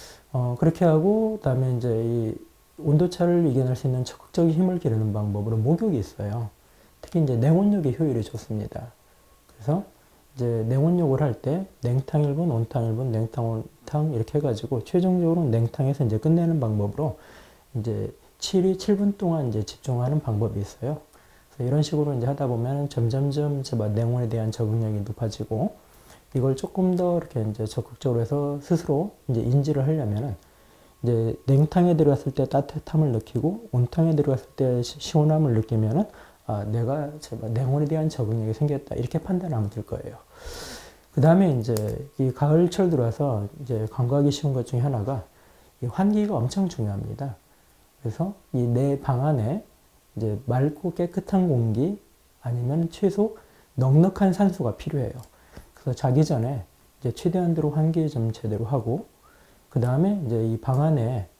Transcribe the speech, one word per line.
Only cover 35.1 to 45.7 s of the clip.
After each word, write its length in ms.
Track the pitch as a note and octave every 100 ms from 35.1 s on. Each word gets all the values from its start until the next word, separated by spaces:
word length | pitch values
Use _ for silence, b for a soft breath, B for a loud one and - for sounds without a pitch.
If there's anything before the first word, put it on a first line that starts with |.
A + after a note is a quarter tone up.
| D#3 D3+ D#3 D3
느끼면은 520 | A2 - A2+ A2 C#3+ A3 B B B -
'아, 160 | G#2 G#2+
내가 460 | A2+ A#2 D3 D3 D3+
제발 340 | - A#2+ A2
냉온에 320 | A2+ C3 C#3+ C#3+
대한 240 | D#3+ D#3
적응력이 440 | - A2 A2+ A2
생겼다.' 420 | A2 D3 C#3 - -
이렇게 240 | B2 D#3+
판단하면 500 | - F#3 F3+ A#2 G#2
될 160 | A2+ -
거예요. 320 | - - A#2+ - B B B B B B B B
그 80 | -
다음에 300 | D3+ F#3 F#3 B2+
이제 140 | A2+ A2 G#2+ - - -
이 140 | C3
가을철 580 | - D3 D#3+ F3 F#3+ F3+
들어와서 580 | D3+ A#2 A2 C#3+ A2 G2+ -
이제 260 | B2 A2+ A2
간과하기 400 | - B2 C#3+ C#3+
쉬운 220 | C#3+ C#3+
것 120 | C3 A#2+
중에 160 | B2
하나가 420 | C#3 A#2+ G#2 C3 - b b b b